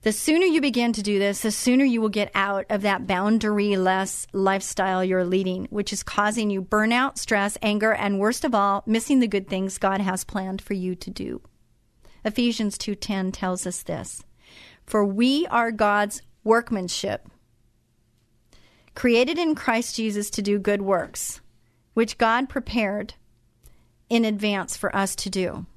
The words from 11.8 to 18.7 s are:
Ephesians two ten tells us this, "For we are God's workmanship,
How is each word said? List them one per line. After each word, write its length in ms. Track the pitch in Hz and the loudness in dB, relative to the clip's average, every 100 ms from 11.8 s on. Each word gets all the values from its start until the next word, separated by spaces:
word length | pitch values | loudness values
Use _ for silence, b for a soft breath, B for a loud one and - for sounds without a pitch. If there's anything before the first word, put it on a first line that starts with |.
| _ _ b b 220 | _ _ b b -6
Ephesians 540 | 214 240 226 214 - | 0 0 0 -4 -4
two 160 | - 202 | -8 -6
ten 360 | - 196 185 | -4 -4 -4
tells 360 | 196 185 185 180 | -4 -4 -4 -6
us 160 | - | -8
this, 400 | - 156 - - - - B B B B - | -8 -8 -8 -14 -18 -20 B B B B -4
"For 180 | 214 202 | 0 0
we 400 | 196 247 285 339 | 2 2 2 0
are 200 | 233 233 | 0 0
God's 520 | 220 214 208 208 - - _ | 0 2 2 0 -4 -16 _
workmanship, 840 | 214 226 233 214 180 - 196 - - _ _ _ _ _ _ _ _ _ _ _ _ b b | 2 2 4 -4 -4 -4 -4 -6 -8 _ _ _ _ _ _ _ _ _ _ _ _ b b